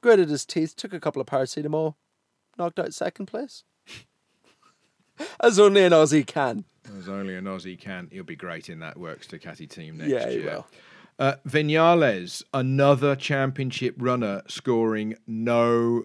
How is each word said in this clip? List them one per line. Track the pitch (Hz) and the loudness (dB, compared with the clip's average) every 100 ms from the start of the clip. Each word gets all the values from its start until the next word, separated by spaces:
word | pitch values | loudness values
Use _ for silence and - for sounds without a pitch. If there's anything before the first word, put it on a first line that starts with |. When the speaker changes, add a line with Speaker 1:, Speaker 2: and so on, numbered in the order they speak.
Speaker 1:
Gritted | 240 208 165 | 4 6 4
his | 143 | 0
teeth, | - 175 160 - | -4 -4 -4 -6
took | 160 | -12
a | 175 | -6
couple | 151 139 | -6 -4
of | - | -4
paracetamol, | 135 131 - 151 156 160 151 _ _ _ _ _ - | -2 -4 -6 -4 -2 -4 -6 _ _ _ _ _ -8
knocked | 175 180 | -8 -6
out | 165 - | -8 -6
second | - - 196 | -8 -6 -10
place. | 226 269 - _ _ _ | -10 -12 -16 _ _ _
<laughs> | - _ _ _ _ _ _ _ _ _ _ _ - 330 - | -20 _ _ _ _ _ _ _ _ _ _ _ -16 -14 0
As | 240 196 | 2 6
only | 208 196 | 6 8
an | 185 | 6
Aussie | 165 156 151 123 | 6 6 4 0
can. | 160 135 107 - _ - 101 | -2 -2 -2 -10 _ -20 -16
Speaker 2:
As | 90 | -10
only | 98 98 92 | -8 -8 -8
an | 95 | -10
Aussie | 95 92 90 | -10 -12 -14
can. | 98 92 85 | -14 -14 -14
He'll | 92 | -16
be | 85 82 | -16 -14
great | 90 82 80 | -12 -12 -12
in | 82 | -14
that | 80 - | -14 -14
Works | 85 78 - | -14 -14 -16
Ducati | 82 87 73 78 | -18 -18 -18 -18
team | - 78 80 | -18 -16 -10
next | - | -4
Speaker 1:
Yeah, | 127 60 | -2 -2
he | 62 | -6
Speaker 2:
year. | - | -6
Speaker 1:
will. | - - _ _ - _ - | -10 -14 _ _ -20 _ -4
Speaker 2:
Uh, | 139 135 - | -2 -2 -2
Vinales, | 143 151 156 165 175 139 95 90 - - | -2 2 4 6 6 4 0 -6 -14 -6
another | 135 131 135 139 143 143 139 | -4 0 4 4 4 2 -2
championship | - 143 135 135 131 - 127 - | -2 -2 -2 -2 -6 -4 -6 -4
runner, | 123 123 107 98 - | -2 0 -2 -4 -10
scoring | - - 117 113 107 107 110 - | -10 -2 2 2 0 -4 -8 -10
no | 110 113 120 120 117 117 117 | -6 0 2 4 4 2 0